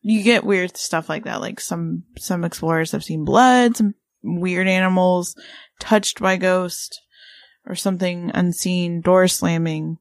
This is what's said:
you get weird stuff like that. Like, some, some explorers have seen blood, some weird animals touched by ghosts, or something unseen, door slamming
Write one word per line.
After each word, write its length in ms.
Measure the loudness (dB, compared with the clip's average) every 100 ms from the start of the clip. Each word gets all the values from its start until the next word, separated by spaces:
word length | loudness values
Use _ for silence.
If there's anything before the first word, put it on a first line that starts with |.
you 220 | 0 2
get 220 | 4 2 2
weird 320 | 0 0 -6
stuff 320 | -4 -4 -4
like 160 | -8 -6
that. 160 | -8
Like, 180 | -8 -10
some, 440 | -8 -6 -6 -6 -10 -16
some 280 | -6 -4 -4
explorers 480 | -4 -2 0 -2
have 100 | -6
seen 220 | -6 -6 2
blood, 500 | 4 6 6 4 2
some 200 | 0 -2 _ _
weird 440 | -6 -4 -2 0 0
animals 680 | 2 2 4 4 2 -2 -10 -20 -20 -20 _
touched 420 | 2 2 2 -2
by 160 | -2 0
ghosts, 640 | 0 0 -2 -8 -14 -16 _ _ -20 -20 _ _ -12
or 80 | -4
something 560 | -4 -2 -2 -4 -6
unseen, 680 | 0 0 0 -2 -2 -2 -2
door 260 | 4 6 6
slamming 720 | 2 0 0 -2 -2 -6 -10